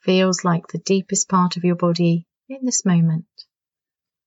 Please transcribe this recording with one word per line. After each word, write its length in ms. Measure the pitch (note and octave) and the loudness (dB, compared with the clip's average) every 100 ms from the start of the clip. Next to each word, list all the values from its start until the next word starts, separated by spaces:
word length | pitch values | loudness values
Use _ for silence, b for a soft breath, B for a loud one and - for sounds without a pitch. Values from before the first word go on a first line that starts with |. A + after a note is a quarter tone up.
feels 420 | F#3 F#3 F#3 F3+ | 0 2 2 0
like 220 | F3+ E3+ - | 0 -2 -4
the 120 | E3+ | -8
deepest 500 | - G3 - G3 - | -2 -2 -2 -4 -2
part 280 | F#3+ F3+ F3 | 0 0 0
of 80 | |
your 120 | F3+ F3 | -2 0
body 500 | F3 E3+ E3+ E3+ - _ - | 0 2 2 0 -4 _ -18
in 160 | C4+ | -8
this 200 | B3+ - | -4 -2
moment. 420 | F#3+ E3+ E3 D#3+ - - - _ _ _ _ _ _ _ | 2 2 2 0 -6 -20 -20 _ _ _ _ _ _ _